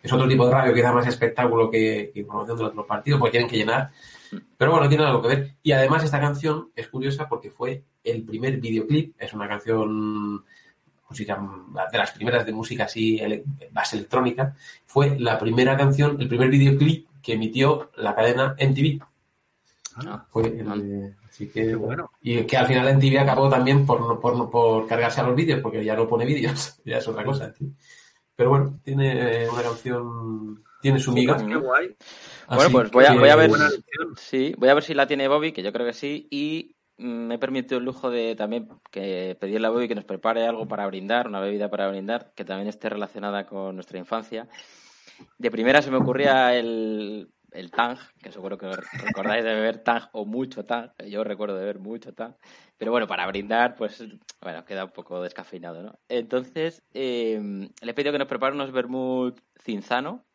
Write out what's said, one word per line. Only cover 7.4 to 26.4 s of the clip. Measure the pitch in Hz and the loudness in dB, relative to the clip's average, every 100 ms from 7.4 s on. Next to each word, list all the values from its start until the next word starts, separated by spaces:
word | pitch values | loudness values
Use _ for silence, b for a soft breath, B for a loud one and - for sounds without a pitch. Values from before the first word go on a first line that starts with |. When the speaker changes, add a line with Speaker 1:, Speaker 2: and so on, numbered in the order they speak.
| 104 | -10
Speaker 1:
fue | _ 123 135 _ _ | _ -8 -8 _ _
el | 113 113 | -6 -6
primer | 110 107 131 131 | -6 -4 -2 -2
videoclip, | 113 110 110 151 151 _ | -2 -2 2 0 0 _
es | - | -12
una | 107 101 | -10 -8
canción, | 104 113 110 107 107 107 107 104 101 b b b b _ _ _ | -6 -2 0 0 -2 -4 -4 -6 -8 b b b b _ _ _
música, | - 101 98 98 95 90 - 92 | -12 -8 -6 -8 -14 -12 -8 -4
de | 117 | -2
las | 95 | -2
primeras | - 110 120 | -4 -2 0
de | 110 | -2
música | 110 113 117 | -6 -8 -6
así, | 101 110 113 110 | -6 -2 0 0
ele-, | 107 107 - - - | -2 -4 -6 -12 -8
más | - - | -6 -4
electrónica, | 104 - 127 123 120 139 B B B | -6 -2 0 0 0 -4 B B B
fue | _ 139 143 135 | _ 2 2 2
la | 117 110 | 0 0
primera | 110 117 127 135 | 0 2 4 4
canción, | 139 139 147 139 | 4 4 2 2
el | 120 | -2
primer | 120 127 | 2 6
videoclip | 139 139 139 151 160 - _ | 8 8 8 4 4 -4 _
que | - | -4
emitió | 110 110 123 139 151 - - | -2 -2 2 4 4 -2 -6
la | 107 | -2
cadena | 107 117 123 135 - | 2 2 4 0 2
M | 135 | 2
T | 135 | 4
V. | 151 - - _ _ _ _ _ _ _ - - 104 | 2 0 -8 _ _ _ _ _ _ _ -18 -14 -12
Speaker 2:
Ah. | 104 - | -14 -6
Speaker 1:
Fue | 110 113 | -2 -2
el, | 110 107 | -2 -6
Speaker 3:
Ah. | 104 101 101 98 - - | -6 -6 -8 -10 -16 -20
Speaker 1:
así | - 107 | -14 -10
que, | 110 113 | -2 -2
Speaker 2:
Qué | |
bueno. | 113 113 147 165 _ | -2 -4 -6 -10 _
Speaker 1:
y | 117 120 | -4 -2
que | 110 131 | 0 2
al | 127 | 4
final | 127 131 | 4 4
M | 135 | 6
T | 135 | 6
V | 135 | 4
acabó | 135 131 135 | 4 4 4
también | 131 127 139 139 | 4 6 4 4
por, | 117 120 117 | 2 0 0
por, | 123 123 113 | 0 0 0
por | 120 117 110 110 | 4 4 4 2
cargarse | 117 117 131 | 0 2 2
a | |
los | 123 127 | 2 2
vídeos, | 170 107 | 2 0
porque | 110 110 | -2 -4
ya | 107 110 | -2 0
no | 113 | 2
pone | 117 120 | 2 2
vídeos, | 147 | 0